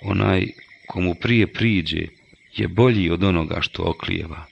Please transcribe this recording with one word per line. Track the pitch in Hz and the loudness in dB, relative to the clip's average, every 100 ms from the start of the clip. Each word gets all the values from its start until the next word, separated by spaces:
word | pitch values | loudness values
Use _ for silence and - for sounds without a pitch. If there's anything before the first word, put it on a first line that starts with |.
onaj | 101 98 101 95 95 - - - - | -2 0 2 2 -2 -8 -20 -20 -12
komu | - 90 87 | -4 -2 -2
prije | 113 117 98 | 2 2 2
priđe | - 117 98 80 80 80 _ _ _ _ - | 2 2 2 0 -4 -6 _ _ _ _ -6
je | 101 | -4
bolji | 90 123 110 87 | 2 4 4 2
od | 87 | 2
onoga | 98 85 78 85 | 2 2 0 -4
što | - - | -6 -4
oklijeva. | 87 82 - 90 82 78 80 | -4 -4 -4 -6 -6 -12 -16